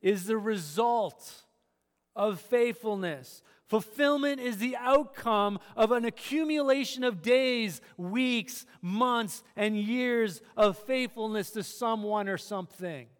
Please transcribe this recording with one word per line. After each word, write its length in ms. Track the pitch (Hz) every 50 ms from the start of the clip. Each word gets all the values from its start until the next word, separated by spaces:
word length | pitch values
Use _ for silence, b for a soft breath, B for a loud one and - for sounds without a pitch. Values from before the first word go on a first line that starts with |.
is 240 | - 190 208 190 175
the 140 | 202 220 220
result 1040 | 202 220 214 190 160 147 147 202 233 240 240 226 202 151 - - - - - - - _ _ _ _ _ _ _ _ _ _ _ _ _ -
of 240 | 202 202 214 196 160
faithfulness. 1000 | - - 247 240 240 240 - - - 220 208 196 185 170 151 131 123 - - - b b b b b
Fulfillment 720 | b 214 220 - - - 277 294 285 294 285 277 285 277 269
is 180 | 247 247 226 190
the 180 | 233 254 254
outcome 840 | 240 240 254 277 294 269 - - - - 233 214 202 202 208 202 185 B B B
of 160 | B 220 220
an 120 | 247 240 233
accumulation 1000 | 226 226 - - - 269 320 320 311 302 302 285 269 269 277 262 - - 254 254
of 160 | 247 208 170
days, 600 | 156 233 247 262 262 254 247 240 220 196 151 - B B B
weeks, 680 | B 175 180 208 247 262 254 247 226 175 - - - - B B B
months, 600 | B 175 190 220 247 247 240 233 226 175 - - - b b
and 220 | b 202 214 214
years 640 | 208 208 214 240 254 254 247 240 233 220 202 160 - B B B
of 220 | B 214 202 185 -
faithfulness 720 | - - 262 262 254 - - 233 220 220 214 214 190 -
to 120 | - 220
someone 680 | 185 - - - 240 226 226 214 208 208 214 208 202 196
or 100 | 190 -
something. 680 | - - 208 190 175 170 - - 185 175 156 135 117 113 _